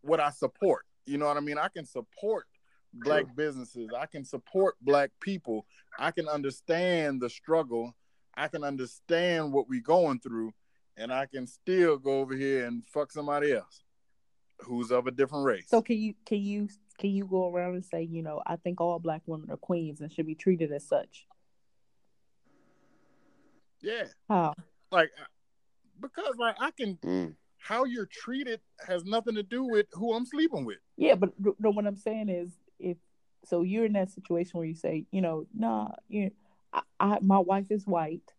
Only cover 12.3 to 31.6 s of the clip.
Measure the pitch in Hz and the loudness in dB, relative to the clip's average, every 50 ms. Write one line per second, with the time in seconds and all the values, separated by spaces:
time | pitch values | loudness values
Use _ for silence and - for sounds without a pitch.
12.3 | 131 135 139 139 135 131 123 120 120 120 117 _ - 151 147 - - 151 147 143 | -2 -2 0 0 0 0 0 -2 -4 -8 -8 _ -4 -4 -4 -4 -4 -8 -4 -2
13.3 | 143 147 147 147 135 110 95 - - - _ _ _ _ _ _ _ _ _ _ | 0 2 2 2 2 2 0 -6 -20 -20 _ _ _ _ _ _ _ _ _ _
14.3 | _ _ _ _ _ _ - - 123 120 120 110 123 123 123 131 123 123 139 131 | _ _ _ _ _ _ -12 -6 -4 -4 -2 2 2 2 2 0 2 2 0 2
15.3 | 147 143 139 135 113 92 95 - - 226 226 - 240 214 214 214 208 _ _ - | 2 0 2 2 2 0 0 2 2 2 4 2 -2 -2 0 -4 -6 _ _ -4
16.3 | 226 208 202 202 202 208 208 208 - _ _ _ - - - 202 196 196 202 190 | -2 -2 -2 -2 -2 -2 -4 -6 -8 _ _ _ -14 -4 -2 -2 0 -2 -2 0
17.3 | 190 185 185 180 175 180 175 180 180 180 185 - - 165 165 165 165 165 160 156 | 0 0 0 0 0 -2 -2 -2 -4 -6 -6 -6 -6 -6 -6 -4 -6 -6 -6 -6
18.3 | 151 147 - - 170 170 _ 180 180 180 170 175 175 170 170 165 156 160 _ - | -8 -8 -6 -6 -6 -4 _ -6 -2 0 0 0 0 -2 -2 -4 -4 -4 _ -8
19.3 | 160 156 156 - 147 - - - 180 170 165 156 147 151 151 151 - - 160 156 | -10 -8 -8 -10 -12 -12 -4 -2 -2 -2 -2 -4 -8 -10 -12 -10 -6 -6 -4 -4
20.3 | 156 156 - 190 185 170 165 147 147 143 - - 147 139 - _ _ - - _ | -6 -2 2 2 2 2 2 -4 -4 -8 -2 0 0 0 0 _ _ -20 -20 _
21.3 | _ _ _ _ _ _ _ _ _ _ _ _ _ _ _ _ _ _ _ _ | _ _ _ _ _ _ _ _ _ _ _ _ _ _ _ _ _ _ _ _
22.3 | _ _ _ _ _ _ _ _ _ _ _ _ _ _ _ _ _ _ _ _ | _ _ _ _ _ _ _ _ _ _ _ _ _ _ _ _ _ _ _ _
23.3 | _ _ _ _ _ _ _ _ _ _ - 196 226 233 196 165 - _ _ _ | _ _ _ _ _ _ _ _ _ _ -8 -6 -4 -4 -6 -8 -10 _ _ _
24.3 | 214 185 170 156 151 - - _ _ _ _ _ - 180 160 156 - - - - | 2 2 2 2 -2 -6 -14 _ _ _ _ _ 4 4 4 4 0 -14 -20 -20
25.3 | _ _ _ _ _ _ _ _ _ _ _ _ _ - 214 277 _ - 339 - | _ _ _ _ _ _ _ _ _ _ _ _ _ -14 -14 -12 _ -6 -4 -4
26.3 | 254 233 240 233 214 - 247 311 - - 254 208 190 165 - - 90 92 87 80 | -2 0 0 0 0 0 -4 -6 -4 -4 -6 -6 -4 -6 -4 -2 0 0 -2 -2
27.3 | 76 _ _ _ _ _ - - 208 240 262 269 240 247 202 190 - - - - | -6 _ _ _ _ _ -8 -4 0 0 0 0 -2 -6 -6 -8 -10 -14 -10 -8
28.3 | 247 269 285 247 - - _ _ _ _ - - 185 175 165 190 214 226 214 240 | -6 -6 -4 -6 -6 -8 _ _ _ _ -8 -4 -4 -4 -2 0 -2 0 0 0
29.3 | 220 214 208 190 233 247 262 247 226 208 208 _ - 175 214 233 220 233 254 247 | -4 -4 -4 -4 -4 -4 -2 2 4 4 2 _ -2 -4 -2 0 0 0 -2 -2
30.3 | - 294 320 330 285 170 131 113 98 - _ _ _ - 294 311 247 185 196 185 | 0 2 2 2 2 0 -4 -4 -6 -8 _ _ _ 0 6 6 6 6 6 0
31.3 | - - 196 208 190 _ | 0 0 0 0 0 _